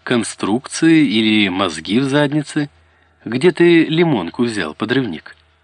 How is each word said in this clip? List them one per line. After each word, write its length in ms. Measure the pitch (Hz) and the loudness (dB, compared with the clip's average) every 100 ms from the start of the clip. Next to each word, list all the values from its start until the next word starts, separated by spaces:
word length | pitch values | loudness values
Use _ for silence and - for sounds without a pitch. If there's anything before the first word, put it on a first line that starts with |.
конструкции 1000 | - 120 101 - 92 120 - - 160 160 | -4 -2 -2 -6 -4 -4 -4 0 2 4
или 440 | 131 107 110 107 101 | 2 2 2 2 0
мозги 500 | 92 95 78 85 123 | 0 -4 -4 -2 -2
в 60 | |
заднице? 680 | 139 143 147 151 139 156 143 _ _ _ _ _ | 0 0 0 -2 -4 -6 -6 _ _ _ _ _
Где 260 | - 123 175 | -8 0 0
ты 340 | 165 175 170 151 | 4 4 4 4
лимонку 580 | 160 175 117 85 - | 2 2 0 -4 -4
взял, 280 | 120 104 78 | -2 -2 -6
подрывник? 640 | - 110 127 117 76 - - _ _ | -6 -2 -2 -2 -8 -14 -20 _ _